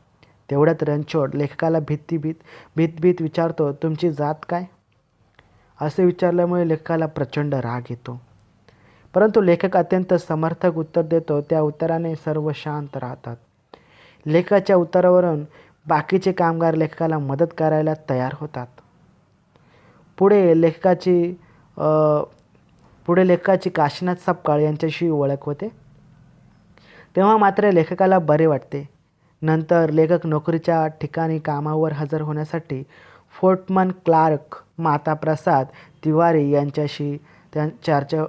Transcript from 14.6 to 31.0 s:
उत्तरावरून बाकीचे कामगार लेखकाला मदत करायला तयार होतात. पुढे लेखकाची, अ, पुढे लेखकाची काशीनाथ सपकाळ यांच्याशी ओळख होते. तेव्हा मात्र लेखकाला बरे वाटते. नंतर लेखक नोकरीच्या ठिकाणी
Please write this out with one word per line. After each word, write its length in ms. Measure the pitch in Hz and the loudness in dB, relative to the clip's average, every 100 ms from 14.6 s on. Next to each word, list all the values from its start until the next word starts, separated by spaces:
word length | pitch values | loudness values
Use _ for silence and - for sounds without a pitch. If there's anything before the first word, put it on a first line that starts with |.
| 196 190 | 4 2
उत्तरावरून 680 | 170 180 180 180 175 151 147 - _ _ 151 | 4 2 6 6 4 -2 -6 -16 _ _ -2
बाकीचे 460 | 156 151 190 190 | -2 2 0 0
कामगार 420 | 185 170 165 165 | 0 0 0 0
लेखकाला 440 | 160 156 - 160 160 | 0 -2 -2 -2 -2
मदत 360 | 135 139 165 - | -2 0 -2 0
करायला 360 | 156 156 151 156 - | 0 2 0 -4 -4
तयार 220 | 127 127 | -2 -2
होतात. 320 | 143 151 131 120 _ _ _ _ _ _ _ _ _ _ _ _ _ _ - | -6 -12 -12 -14 _ _ _ _ _ _ _ _ _ _ _ _ _ _ 0
पुढे 420 | 196 208 180 160 | 4 6 4 4
लेखकाची, 720 | 165 156 190 175 185 175 170 180 _ _ _ - | 2 2 0 0 2 0 0 -6 _ _ _ -4
अ, 420 | 151 156 151 151 - _ _ _ _ _ _ _ - | 0 2 2 2 -2 _ _ _ _ _ _ _ -2
पुढे 220 | 175 185 | 2 4
लेखकाची 420 | 175 190 185 185 | 2 2 0 0
काशीनाथ 440 | 170 143 - 180 | 0 -2 -2 -6
सपकाळ 460 | 175 - 170 - 147 | -4 -4 -4 0 0
यांच्याशी 480 | 151 151 160 151 170 | 0 -2 -4 -2 -2
ओळख 340 | 151 139 139 | 0 -2 -4
होते. 260 | 147 143 214 - _ _ _ _ _ _ _ _ _ _ _ - - 180 | -6 -10 -10 -14 _ _ _ _ _ _ _ _ _ _ _ -20 -6 0
तेव्हा 200 | 196 220 | 4 4
मात्र 340 | 202 196 208 | 4 2 2
लेखकाला 480 | 175 156 180 185 190 | 2 2 0 2 2
बरे 280 | 156 151 160 | 2 2 2
वाटते. 420 | 135 - 143 143 _ _ _ _ - | 0 -4 -12 -12 _ _ _ _ -6
नंतर 480 | 156 160 156 170 160 | -2 0 2 2 2
लेखक 360 | 156 160 175 170 | 2 2 2 0
नोकरीच्या 600 | 151 151 165 160 165 156 | -4 -2 -2 0 0 0
ठिकाणी 520 | 156 | -4